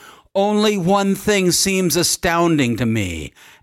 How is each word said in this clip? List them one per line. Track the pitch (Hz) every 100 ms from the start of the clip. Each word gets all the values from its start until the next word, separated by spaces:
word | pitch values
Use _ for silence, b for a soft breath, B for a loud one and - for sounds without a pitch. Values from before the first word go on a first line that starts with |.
| B B B
only | 196 202 208 214 202
one | 170 202 196
thing | 196 - 202 180
seems | 160 196 185 180 170
astounding | 160 - 180 170 170 156 120 117
to | 120
me, | 113 95 82 71 - B B